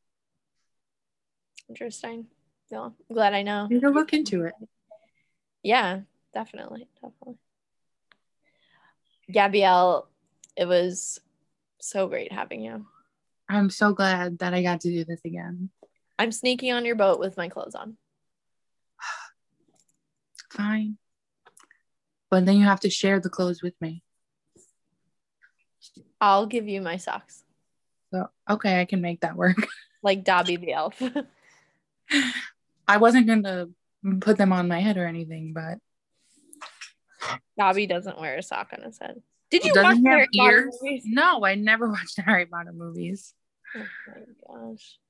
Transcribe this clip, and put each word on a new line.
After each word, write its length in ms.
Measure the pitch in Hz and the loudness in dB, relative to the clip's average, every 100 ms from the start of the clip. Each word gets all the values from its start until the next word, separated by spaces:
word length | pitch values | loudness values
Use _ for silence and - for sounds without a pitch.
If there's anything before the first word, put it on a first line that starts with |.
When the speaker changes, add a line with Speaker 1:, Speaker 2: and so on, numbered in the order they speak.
| _ _ _ _ _ _ _ _ _ _ _ _ _ _ _ - - | _ _ _ _ _ _ _ _ _ _ _ _ _ _ _ -20 -20
Speaker 1:
Interesting. 560 | 233 240 - 233 233 226 _ _ _ _ | -16 -16 -14 -14 -14 -18 _ _ _ _
No, 240 | 220 240 - - | -14 -14 -16 -6
I'm 60 | |
glad 180 | 226 202 | 2 2
I 100 | 202 | 2
know. 240 | 202 208 208 | -2 -4 0
Speaker 2:
You 100 | 240 | 2
can 140 | 277 | 4
look 180 | 285 311 | 2 2
into 320 | 302 214 190 | 0 -2 -2
it. 80 | 165 - 220 _ _ - _ _ _ _ _ _ | -4 -8 -20 _ _ -20 _ _ _ _ _ _
Speaker 1:
Yeah, 380 | 202 247 190 190 202 _ _ | 0 0 0 -4 -10 _ _
definitely. 520 | - 220 - - 226 247 _ | -12 -12 -14 -16 -18 -20 _
Definitely. 360 | - - 254 240 _ _ _ _ _ _ _ _ _ _ _ _ _ _ _ _ _ _ - | -20 -20 -20 -20 _ _ _ _ _ _ _ _ _ _ _ _ _ _ _ _ _ _ -2
Gabrielle, 800 | 202 202 202 190 180 180 160 - _ _ _ _ | 2 2 4 6 6 6 2 -2 _ _ _ _
it 120 | - 180 | -6 0
was 520 | 180 180 180 - - _ _ _ _ _ _ | 2 2 -4 -10 -12 _ _ _ _ _ _
so 280 | - 202 190 | -8 -4 -4
great 220 | - 95 | -4 -8
having 320 | 196 - 110 | -10 -10 -10
you. 240 | 110 113 - _ _ _ _ _ - | -12 -14 -16 _ _ _ _ _ -4
Speaker 2:
I'm 220 | 202 196 | 0 0
so 220 | - 208 | 2 0
glad 440 | 190 190 185 180 170 | 2 0 0 -4 -6
that 120 | 180 | -2
I 80 | 180 | 0
got 200 | 175 175 | 0 -2
to 60 | 175 | -4
do 140 | 170 | -4
this 160 | 165 170 | -6 -10
again. 460 | 170 175 175 175 190 _ _ _ _ - | -10 -10 -10 -10 -12 _ _ _ _ -4
Speaker 1:
I'm 120 | 226 | -4
sneaking 420 | 214 254 247 254 | -2 -2 -2 -2
on 120 | 240 | -4
your 100 | 233 226 | -2 2
boat 220 | 196 170 | 2 2
with 180 | 190 185 | -2 -6
my 120 | 170 | -10
clothes 260 | - - | -10 -12
on. 220 | - 220 220 _ _ _ _ _ _ _ _ _ _ | -14 -16 -20 _ _ _ _ _ _ _ _ _ _
Speaker 2:
<sighs> 1500 | - - - _ _ _ _ _ _ _ _ _ _ - - | -14 -14 -18 _ _ _ _ _ _ _ _ _ _ -20 -14
Fine. 440 | - 208 220 214 208 _ _ _ _ _ _ _ _ _ _ _ _ _ | -6 -4 -2 -4 -8 _ _ _ _ _ _ _ _ _ _ _ _ _
But 160 | 185 180 | 2 4
then 100 | 202 | 6
you 80 | |
have 160 | 202 196 | 6 4
to 100 | 202 | 0
share 300 | - 196 196 | 0 0 0
the 80 | 180 | -2
clothes 320 | - 180 175 | -2 -4 -4
with 120 | 175 - | -8 -8
me. 220 | 160 170 - _ _ _ _ _ _ _ _ _ _ _ _ _ _ _ _ _ - - - - | -10 -10 -18 _ _ _ _ _ _ _ _ _ _ _ _ _ _ _ _ _ -20 -20 -18 0
Speaker 1:
I'll 260 | 311 196 214 | 4 4 2
give 200 | 233 214 | -4 -6
you 140 | 196 | -6
my 160 | 180 180 | -6 -8
socks. 480 | - 190 - - _ _ _ _ _ _ _ | -8 -10 -12 -20 _ _ _ _ _ _ _
Speaker 2:
So, 160 | 185 180 _ - | -6 -6 _ -4
okay, 320 | 208 208 180 | -2 2 0
I 40 | |
can 160 | 180 190 | 0 -2
make 200 | 175 170 | -4 -4
that 160 | 165 180 | -6 0
work. 200 | 180 185 | 2 2
<laughs> 100 | 208 - - _ | -2 -8 -20 _
Speaker 1:
Like 200 | 202 196 | 0 0
Dobby 320 | 190 180 180 175 | 2 2 2 -2
the 160 | 170 | -4
elf. 300 | 160 165 - | -4 -4 -6
<laughs> 1800 | 254 285 262 _ _ _ _ _ _ _ - 285 254 - - - _ _ - | -6 -6 -8 _ _ _ _ _ _ _ -4 -2 -2 -4 -12 -18 _ _ 0
Speaker 2:
I 120 | 208 | 6
wasn't 280 | 233 247 226 | 6 6 6
gonna 400 | 220 196 185 175 175 _ _ 196 190 | 4 0 -4 -8 -14 _ _ -4 -2
put 160 | 208 202 | 2 2
them 140 | 196 | 4
on 160 | 185 175 | 2 0
my 100 | 170 | 0
head 200 | 208 185 | 0 -2
or 80 | 170 | -4
anything, 460 | 165 160 160 160 | -6 -10 -12 -12
but 260 | 160 160 196 _ _ _ _ _ _ _ - - - - _ _ - - - _ - | -10 -12 -14 _ _ _ _ _ _ _ -20 -20 -20 -20 _ _ -14 -12 -12 _ -2
Speaker 1:
Dobby 300 | 196 190 202 | 0 2 0
doesn't 320 | 180 190 - | -4 -6 -10
wear 160 | 156 139 | -8 -8
a 60 | |
sock 280 | - - - - | -8 -10 -10 -14
on 80 | |
his 160 | - 226 | -16 -16
head. 200 | - - - _ _ | -16 -16 -20 _ _
Did 140 | 349 | 0
you 80 | 640 | 4
Speaker 2:
Doesn't 80 | 330 | 6
Speaker 1:
watch 120 | 196 240 | 8 8
Speaker 2:
he 80 | |
have 80 | 262 262 | 6 6
Speaker 1:
Harry 100 | 262 202 | 4 4
Potter 260 | 247 214 269 | 6 6 4
Speaker 2:
ears? 120 | 247 | -4
Speaker 1:
movies? 220 | 269 262 214 | -6 -6 -2
Speaker 2:
No, 380 | 240 339 302 | 2 2 2
I 120 | 196 196 | 0 0
never 320 | 214 220 233 | 2 2 0
<laughs> 20 | |
watched 240 | 196 - | -4 -8
the 80 | - | -4
Harry 240 | 180 190 170 | 0 0 0
Potter 260 | 170 170 | -6 -12
movies. 640 | 170 170 170 175 196 - _ _ _ - 226 | -12 -12 -10 -8 -10 -14 _ _ _ -18 -16
Speaker 1:
Oh 40 | 214 - 214 | -14 -16 -20
my 600 | 214 226 _ - - 226 | -20 -20 _ -20 -18 -16
gosh. 280 | - - - _ | -18 -20 -20 _